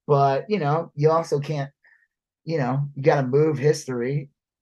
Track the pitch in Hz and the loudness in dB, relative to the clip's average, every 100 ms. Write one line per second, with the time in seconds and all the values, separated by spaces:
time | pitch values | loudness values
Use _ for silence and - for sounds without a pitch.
0 | - 143 139 135 - 208 143 156 170 - | 0 2 2 0 -2 -2 0 -2 -2 0
1 | 151 160 165 147 143 151 139 _ _ _ | 2 2 0 -4 -4 -6 -8 _ _ _
2 | _ _ _ _ - 160 123 139 - - | _ _ _ _ -6 -2 -2 -2 -4 -2
3 | 139 147 127 139 156 139 143 151 - 123 | 2 2 2 2 2 2 0 0 -2 -6
4 | 123 143 143 _ _ _ | -4 -4 -8 _ _ _